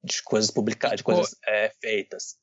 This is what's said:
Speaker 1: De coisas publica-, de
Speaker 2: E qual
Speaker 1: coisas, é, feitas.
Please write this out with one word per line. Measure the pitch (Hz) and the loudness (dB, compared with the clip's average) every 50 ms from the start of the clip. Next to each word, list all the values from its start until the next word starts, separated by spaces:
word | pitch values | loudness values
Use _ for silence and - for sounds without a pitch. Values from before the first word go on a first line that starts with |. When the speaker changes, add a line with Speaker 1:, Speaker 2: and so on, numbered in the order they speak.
| - | -6
Speaker 1:
De | - - - - | -6 -6 -6 -2
coisas | - - 107 110 107 | 0 2 2 2 2
publica-, | - 131 104 110 101 - - 117 110 | 0 0 0 0 -2 0 0 -2 -2
de | 104 | 0
Speaker 2:
E | - | 2
qual | - - 180 | 2 4 4
Speaker 1:
coisas, | 170 - - _ - | 2 0 -4 _ -4
é, | - 107 104 107 110 - _ | 0 2 2 2 0 -2 _
feitas. | - 113 110 101 95 _ - 92 - - - _ | -4 -2 -2 -2 -2 _ -10 -12 -12 -14 -14 _